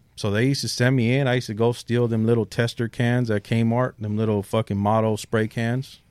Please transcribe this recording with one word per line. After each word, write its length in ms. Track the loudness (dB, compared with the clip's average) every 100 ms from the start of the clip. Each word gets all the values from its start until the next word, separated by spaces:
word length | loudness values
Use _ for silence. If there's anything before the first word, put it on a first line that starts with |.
| _ -8
so 140 | -4
they 160 | 0 0
used 160 | 0
to 60 | -4
send 280 | 0 2 2
me 180 | 2 2
in. 100 | 0
I 60 |
used 140 | -2 -4
to 60 |
go 180 | 0 0
steal 360 | 0 -2 0 2
them 160 | 2
little 220 | 2 2 0
tester 420 | -2 -2 -2 -6
cans 420 | 0 0 2 0
at 140 | -2
Kmart, 500 | 0 0 2 2 -2 -4
them 180 | -4 -2
little 260 | 0 0
fucking 360 | 0 -2 0 0
Model 400 | 2 2 2 -2
spray 280 | -2 -2 -2
cans. 540 | -2 -2 -4 -6 -16 _